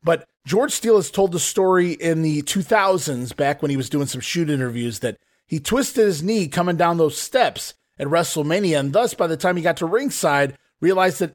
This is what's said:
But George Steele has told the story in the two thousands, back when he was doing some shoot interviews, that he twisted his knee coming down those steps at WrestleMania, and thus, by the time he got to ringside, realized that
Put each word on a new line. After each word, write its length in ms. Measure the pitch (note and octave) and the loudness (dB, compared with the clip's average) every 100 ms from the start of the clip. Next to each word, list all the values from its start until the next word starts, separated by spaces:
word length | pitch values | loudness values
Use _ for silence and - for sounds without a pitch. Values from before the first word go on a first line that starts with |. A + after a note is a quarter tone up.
But 240 | D#3+ E3 - _ B2+ | 0 -2 -4 _ -2
George 260 | F#3 C#4+ | 0 0
Steele 240 | - A3+ G#3+ | -2 2 2
has 140 | F3 | 2
told 220 | - G3 | 0 0
the 80 | E3+ | 0
story 520 | - - F#3+ F#3 F3 | -2 0 2 4 2
in 300 | - E3+ D#3+ | -2 -2 0
the 200 | D#3+ D3+ | 0 -2
two 200 | D3 G3 | -2 -4
thousands, 680 | F3 A3 G3 F#3+ D3 B2+ B2 | 0 2 4 0 -2 -6 -8
back 280 | - C#3+ C#3+ | -2 -2 0
when 100 | D3+ | -2
he 60 | C#3 | -2
was 140 | B2 | -2
doing 160 | D3 C#3 | -4 -4
some 140 | C3 | -6
shoot 300 | - F3 D#3 | -6 -4 -2
interviews, 500 | C#3+ B2+ A#2 A#2+ A2 | -2 -2 -4 -6 -4
that 160 | A#2+ - _ _ _ | -6 -8 _ _ _
he 120 | D#3+ | -6
twisted 480 | - B3 B3+ C4+ G#3+ | 0 0 0 2 2
his 160 | D#3 | 2
knee 240 | F3 A3+ D#3+ | -2 -2 0
coming 300 | F3+ F3 E3+ | -2 -2 2
down 220 | E3+ E3+ | 0 2
those 200 | D#3 D3+ | 0 0
steps 560 | - B3+ F#3+ - - - _ _ | -2 2 2 0 -14 -16 _ _
at 80 | C#3+ | -2
WrestleMania, 720 | E3 E3+ D#3+ D3 F3 G3 D3+ | 0 0 -2 0 0 2 0
and 140 | C#3 | 2
thus, 220 | E3+ A#3+ | 2 0
by 120 | - F3 | 0 -2
the 100 | D#3+ | 0
time 200 | F3+ F3+ | 0 0
he 60 | |
got 160 | E3+ E3+ | 0 0
to 80 | E3+ | 0
ringside, 720 | G#3+ C#4 - E3+ C#3+ C#3+ C3+ _ _ | 0 0 0 2 2 2 -2 _ _
realized 380 | E3 F#3+ F#3 - | 2 4 2 0
that 140 | - | -6